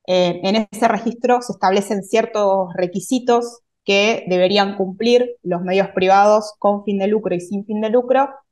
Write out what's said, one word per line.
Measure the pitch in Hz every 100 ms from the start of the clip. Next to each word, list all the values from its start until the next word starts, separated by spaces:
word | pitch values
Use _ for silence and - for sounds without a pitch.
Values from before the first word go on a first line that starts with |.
| -
Eh, | 185 175 175
en | 190 220 214
ese | 208 233
registro | 214 226 226 247 247
se | 240
establecen | - 190 202 202 202
ciertos | 190 220 220 214 196 190 180 185
requisitos | 175 180 - 254 247 240 233 - _ _
que | - 196 214 220 180
deberían | 180 185 202 196 202
cumplir | 190 190 226 247 247 -
los | 175 170
medios | 180 190 185
privados | 190 185 196 208 214 214 -
con | 202 202 208
fin | 196
de | 196
lucro | 214 196 175
y |
sin | 175 202 196
fin | 214
de | 220
lucro | 247 247 262 269 - _